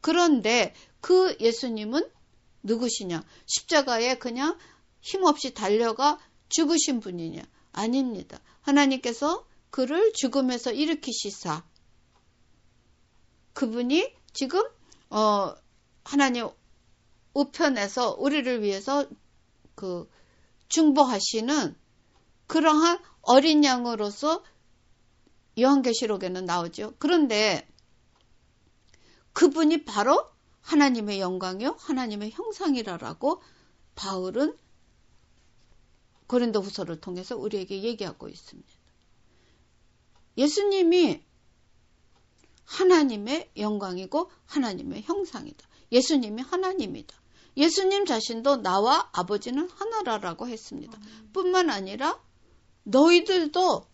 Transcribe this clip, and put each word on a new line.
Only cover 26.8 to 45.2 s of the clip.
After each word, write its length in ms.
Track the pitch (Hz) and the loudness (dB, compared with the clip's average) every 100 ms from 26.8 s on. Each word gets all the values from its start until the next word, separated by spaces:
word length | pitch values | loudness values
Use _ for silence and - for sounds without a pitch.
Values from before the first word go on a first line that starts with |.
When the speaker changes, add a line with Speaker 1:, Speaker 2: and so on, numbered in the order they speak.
| 214 - | -12 -6
Speaker 1:
그런데 680 | 285 349 277 214 214 165 - _ _ _ _ _ _ _ _ _ _ _ _ _ _ _ _ | 0 2 2 2 0 0 -6 _ _ _ _ _ _ _ _ _ _ _ _ _ _ _ _
그분이 500 | - 349 302 311 320 - | 4 4 4 2 2 -2
바로 440 | 208 226 339 - _ _ _ | -2 2 2 0 _ _ _
하나님의 580 | - 311 277 240 208 196 | 0 4 4 4 -4 -4
영광이요, 560 | 185 185 185 185 254 453 | -4 -4 -6 -6 -6 -6
하나님의 520 | - 262 247 208 214 | -6 -6 -4 -8 -10
형상이라라고 1120 | - 415 415 359 262 208 170 117 - 269 370 _ _ _ _ _ - | -10 -10 -6 -2 -2 -4 -10 -10 -4 -2 -4 _ _ _ _ _ -14
바울은 600 | 196 190 185 208 302 480 _ _ _ _ _ _ _ _ _ _ _ _ _ _ _ _ _ | -8 -6 -6 -2 -2 -4 _ _ _ _ _ _ _ _ _ _ _ _ _ _ _ _ _
고린도후서를 760 | 247 240 214 196 202 175 160 | 0 2 -2 -4 -10 -10 -10
통해서 340 | - 180 185 247 | -12 -12 -10 -10
우리에게 480 | 143 202 185 196 | -6 -8 -8 -8
얘기하고 460 | 220 226 190 - 58 | -6 -6 -10 -12 -18
있습니다. 400 | - - 50 - _ _ _ _ _ _ _ _ _ _ _ _ _ _ _ _ - | -18 -20 -20 -20 _ _ _ _ _ _ _ _ _ _ _ _ _ _ _ _ 0
예수님이 840 | 285 349 403 392 339 359 302 - _ _ _ _ _ _ _ _ _ _ _ _ _ _ | 0 2 0 4 4 6 4 0 _ _ _ _ _ _ _ _ _ _ _ _ _ _
하나님의 880 | _ - 370 349 277 214 208 302 - - | _ 0 6 6 4 -2 -6 -6 -6 -6
영광이고 760 | 208 208 196 180 190 302 359 _ _ | -4 -4 -6 -8 -4 -4 -4 _ _
하나님의 560 | 311 240 185 170 202 | -4 -4 -6 -10 -12
형상이다. 640 | 214 392 | -6 -6